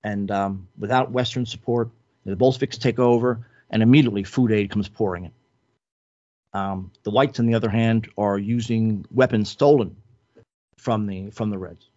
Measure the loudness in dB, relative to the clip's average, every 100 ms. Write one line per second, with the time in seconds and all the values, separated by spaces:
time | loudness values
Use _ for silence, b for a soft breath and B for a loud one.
0 | -6 -6 -4 -2 -2 -6 -12 -10 0 0
1 | 0 -2 -2 -4 -6 -8 -4 -2 -2 _
2 | _ _ -10 2 2 2 -6 -2 -2 2
3 | 2 4 2 -4 B B B 2 6 6
4 | 6 0 -4 -2 0 0 0 -4 -6 -4
5 | -4 -4 -10 _ _ _ _ _ _ _
6 | _ _ _ _ _ -8 -6 -6 -10 _
7 | -2 2 2 2 0 2 0 0 2 0
8 | -2 -2 0 0 -2 -4 -2 0 0 -2
9 | -4 0 2 2 -2 2 4 4 2 -8
10 | _ _ _ _ _ _ _ _ -4 -2
11 | -4 -8 -12 -8 -6 -6 -10 -16 _